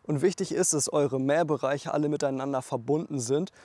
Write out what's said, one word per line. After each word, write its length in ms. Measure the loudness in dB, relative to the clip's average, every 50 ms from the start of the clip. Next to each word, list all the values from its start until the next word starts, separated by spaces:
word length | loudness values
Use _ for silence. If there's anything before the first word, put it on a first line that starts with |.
| _
Und 180 | -4 0 2 2
wichtig 300 | 2 2 2 -2 -2 0
ist, 200 | 0 2 2 2
dass 200 | 0 0 0 2
eure 260 | 2 2 2 2 0
Mähbereiche 760 | 0 2 2 2 2 2 0 0 0 -2 -2 -2 -4 -2 -2
alle 160 | 0 0 0
miteinander 540 | 0 0 0 -2 -2 -2 -4 -2 -2 -2 -2
verbunden 560 | -4 -4 -4 -2 0 0 0 0 -2 -4 -4
sind, 320 | -2 0 0 0 0 -2 -8 -14 -20